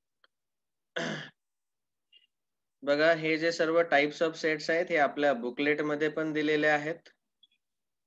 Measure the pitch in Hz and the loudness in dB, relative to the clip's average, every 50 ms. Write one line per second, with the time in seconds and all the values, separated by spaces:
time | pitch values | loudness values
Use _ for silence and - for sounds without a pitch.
0 | _ _ _ _ _ _ _ _ _ _ _ _ _ _ _ _ _ _ - 165 | _ _ _ _ _ _ _ _ _ _ _ _ _ _ _ _ _ _ -10 -8
1 | 165 - 156 151 - - - _ _ _ _ _ _ _ _ _ _ _ _ _ | -6 -6 -6 -8 -10 -14 -20 _ _ _ _ _ _ _ _ _ _ _ _ _
2 | _ _ _ - _ _ _ _ _ _ _ _ _ _ _ _ 135 143 143 147 | _ _ _ -20 _ _ _ _ _ _ _ _ _ _ _ _ -2 0 2 4
3 | 156 165 165 156 156 160 160 156 165 170 165 170 165 156 165 170 165 165 147 143 | 4 4 4 4 2 0 0 0 0 0 0 0 0 2 2 2 2 4 4 2
4 | 147 147 147 - 170 160 156 - - 156 156 151 151 - 165 170 180 175 170 151 | 2 2 0 -2 -2 -2 -2 -2 -2 -2 -2 -2 -2 -2 -2 -2 0 0 2 2
5 | 139 131 - 147 147 143 135 117 120 123 117 - 143 147 151 151 151 151 147 147 | 2 2 0 0 0 0 0 0 -4 -6 -4 -2 0 0 0 0 -2 -2 -2 -2
6 | 156 151 151 160 156 156 151 151 151 151 156 151 151 151 151 147 147 156 170 - | -2 -2 -2 -4 -4 -4 -4 -2 0 0 0 2 2 2 2 0 -2 -4 -8 -10
7 | - - _ _ _ _ _ _ _ _ _ _ _ _ _ _ _ _ _ _ | -12 -20 _ _ _ _ _ _ _ _ _ _ _ _ _ _ _ _ _ _
8 | _ | _